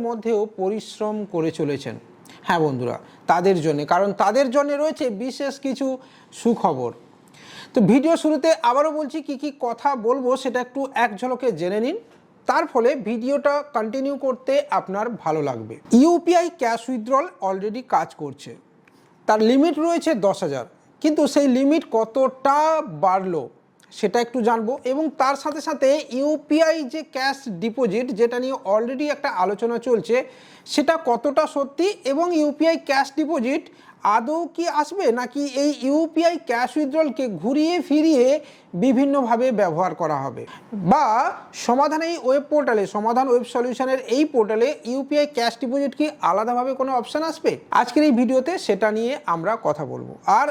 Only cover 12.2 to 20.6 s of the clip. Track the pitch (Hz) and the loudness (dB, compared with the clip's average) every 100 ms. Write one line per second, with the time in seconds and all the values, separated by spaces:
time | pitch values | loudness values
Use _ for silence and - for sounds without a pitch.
12.2 | _ _ - 277 320 247 233 294 208 233 | _ _ -2 0 0 2 2 0 -4 -4
13.2 | 247 285 285 294 294 226 220 269 269 285 | -2 0 0 0 -2 -4 -4 -4 -4 -4
14.2 | 269 247 - 277 - 190 - 196 226 208 | -4 -4 -2 0 0 -2 -2 -4 -4 -4
15.2 | 165 156 143 120 110 113 - 233 320 339 | -2 -2 -2 -6 -10 -14 2 6 6 4
16.2 | 339 349 349 - 240 233 - 254 220 269 | 4 2 2 -2 -2 -2 -4 -6 0 0
17.2 | 349 - 190 190 208 233 247 160 165 - | -2 -6 -6 -4 -6 -8 -2 -2 -2 -10
18.2 | 147 135 - - _ _ _ _ _ _ | -12 -12 -18 -20 _ _ _ _ _ _
19.2 | - 214 220 269 330 302 330 339 320 247 | 0 4 6 6 4 2 0 0 0 2
20.2 | 196 - 170 135 | 0 0 -4 -6